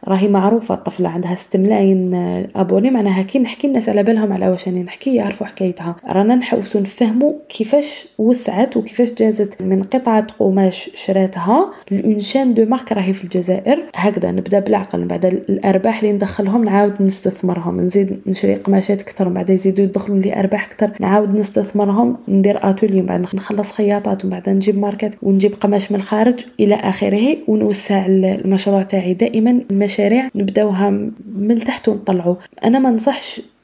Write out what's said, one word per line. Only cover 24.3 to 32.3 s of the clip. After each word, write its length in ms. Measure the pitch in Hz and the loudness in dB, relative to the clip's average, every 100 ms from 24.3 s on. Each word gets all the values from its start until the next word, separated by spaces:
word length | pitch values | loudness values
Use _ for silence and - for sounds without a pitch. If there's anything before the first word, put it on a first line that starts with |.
بعد 180 | 185 190 | -4 -2
نجيب 280 | 196 196 202 | 0 0 0
ماركات 380 | 202 202 214 - | -2 -2 -6 -4
ونجيب 320 | 196 196 208 202 | 0 2 2 0
قماش 360 | 202 202 196 | 0 0 0
من 60 | 202 | -4
الخارج 480 | 196 214 226 247 - - | -2 2 2 0 -4 -2
إلى 160 | 208 208 | 2 2
آخره، 600 | 202 190 202 202 247 320 - | 0 -2 0 2 2 0 0
ونوسع 580 | 214 214 196 - 196 190 | 0 0 -2 -2 0 2
ال-، 200 | 190 190 196 190 | 2 2 0 0
المشروع 380 | 190 202 196 | 0 2 0
تاعي. 300 | 190 196 180 | 0 -2 -2
دائما 480 | 185 226 220 220 247 240 | 0 0 2 2 2 0
المشاريع 580 | 196 202 202 208 233 262 208 | 0 0 0 2 2 0 -2
نبداوها 540 | 196 196 214 190 202 202 214 220 214 208 | -2 0 2 2 0 0 -4 -10 -12 -4
من 160 | 208 | 0
التحت 380 | 233 233 254 - | 0 -2 -4 -2
ونطلعوا. 460 | 202 196 185 170 | -2 -2 -2 0